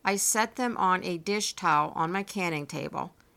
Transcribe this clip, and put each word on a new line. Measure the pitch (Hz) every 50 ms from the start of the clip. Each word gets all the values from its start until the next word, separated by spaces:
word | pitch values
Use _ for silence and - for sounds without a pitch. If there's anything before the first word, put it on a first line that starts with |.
| -
I | 196 202
set | 196 - - - 220 226 226 -
them | 262 247 240 -
on | - 190 185 185 185
a | - 185 175 165
dish | 160 196 208 214 202 - -
towel | - 190 165 151 147 151 147 -
on | - 160 170
my | 185 196
canning | 202 - - 196 180 170 160 147 143
table. | - 160 143 - - - - - 185 - _ _ _ _